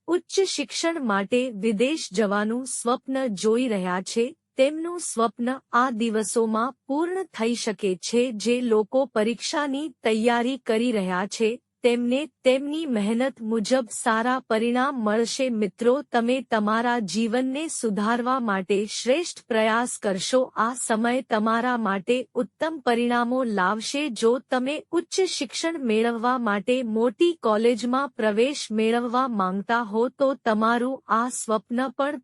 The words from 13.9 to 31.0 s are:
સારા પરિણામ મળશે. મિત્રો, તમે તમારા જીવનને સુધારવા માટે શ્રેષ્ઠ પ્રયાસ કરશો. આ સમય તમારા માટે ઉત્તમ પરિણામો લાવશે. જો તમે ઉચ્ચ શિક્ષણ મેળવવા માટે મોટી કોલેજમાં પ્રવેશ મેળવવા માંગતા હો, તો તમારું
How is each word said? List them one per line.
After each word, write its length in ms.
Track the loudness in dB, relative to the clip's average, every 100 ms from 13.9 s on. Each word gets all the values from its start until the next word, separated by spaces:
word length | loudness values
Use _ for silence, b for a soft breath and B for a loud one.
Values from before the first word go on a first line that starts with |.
સારા 500 | -4 0 0 0 -2
પરિણામ 560 | 0 0 2 0 0 0
મળશે. 500 | 0 0 0 0 -2
મિત્રો, 440 | 0 -2 0 2 2
તમે 340 | 2 0 2 0
તમારા 560 | 0 0 2 0 0 0
જીવનને 720 | -2 -2 0 0 -2 -4 -6
સુધારવા 720 | -4 -2 0 0 0 0 0
માટે 460 | 0 -2 0 0 -2
શ્રેષ્ઠ 560 | -6 0 0 0 -8 -4
પ્રયાસ 500 | 0 2 2 -2 -4
કરશો. 420 | -4 -2 0 2 0 0
આ 180 | -2
સમય 480 | -2 -2 0 2 0
તમારા 540 | 0 0 2 2 0 0
માટે 400 | 0 -2 0 0 0
ઉત્તમ 460 | -4 -4 -2 -4 -2
પરિણામો 640 | 0 2 2 2 0 0
લાવશે. 640 | 0 0 0 0 -4 -4 -4
જો 240 | 0 2 2
તમે 360 | 0 -2 -2 -4 -2
ઉચ્ચ 280 | -4 -2 0
શિક્ષણ 580 | 0 0 -6 -4 -4 -2
મેળવવા 600 | 0 2 2 0 0 0
માટે 440 | 0 0 0 0
મોટી 560 | 0 0 0 2 2 2
કોલેજમાં 680 | 2 4 4 2 0 0 -2
પ્રવેશ 580 | -2 0 2 0 0 -4
મેળવવા 580 | 0 2 0 0 -2 -2
માંગતા 520 | 0 -2 -2 -2 -2
હો, 260 | 0 0 -2
તો 260 | 2 0
તમારું 680 | 0 0 2 2 2 0 -4